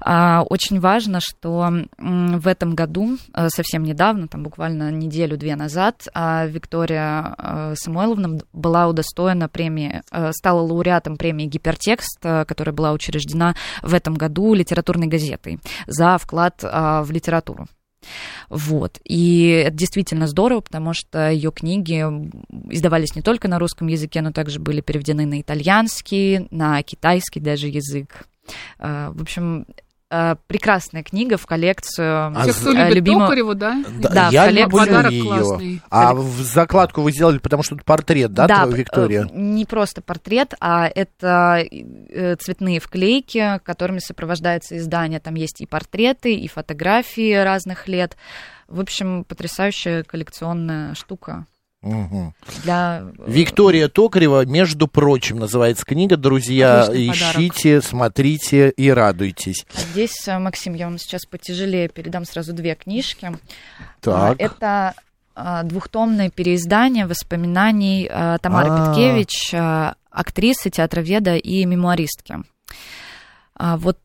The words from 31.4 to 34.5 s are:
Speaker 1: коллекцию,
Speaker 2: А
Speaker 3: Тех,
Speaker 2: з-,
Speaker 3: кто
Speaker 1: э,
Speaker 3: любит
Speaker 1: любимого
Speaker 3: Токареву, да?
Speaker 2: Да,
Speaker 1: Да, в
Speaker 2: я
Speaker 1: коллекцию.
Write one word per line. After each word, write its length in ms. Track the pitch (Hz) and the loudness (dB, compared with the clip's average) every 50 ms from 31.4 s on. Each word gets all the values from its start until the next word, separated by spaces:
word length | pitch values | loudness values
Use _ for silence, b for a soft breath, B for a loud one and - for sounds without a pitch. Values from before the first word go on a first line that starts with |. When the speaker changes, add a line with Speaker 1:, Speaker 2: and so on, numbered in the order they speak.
| - | -2
Speaker 1:
коллекцию, 880 | - 165 165 165 185 196 - - - - - 165 160 156 156 156 151 151 | -4 -2 0 0 0 0 -2 -6 -10 -6 -4 -2 0 0 -2 -2 -4 -2
Speaker 2:
А 100 | - 127 | 0 0
Speaker 3:
Тех, 100 | 180 - | 2 2
Speaker 2:
з-, 60 | - | 0
Speaker 3:
кто 100 | - 277 | 2 2
Speaker 1:
э, 120 | 262 247 - | 4 4 6
Speaker 3:
любит 100 | 233 226 | 6 6
Speaker 1:
любимого 320 | 180 170 196 208 - - | 4 4 4 6 6 6
Speaker 3:
Токареву, 260 | - 277 254 226 214 208 | 4 4 2 0 0 -2
да? 300 | 196 208 220 247 277 277 - - - | -2 -2 -2 -2 -2 -4 -6 -6 -2
Speaker 2:
Да, 100 | 214 - | -2 2
Speaker 1:
Да, 200 | 175 190 180 170 | 4 4 4 6
в 40 | 127 | 6
Speaker 2:
я 120 | 151 190 | 6 6
Speaker 1:
коллекцию. 180 | 214 | 8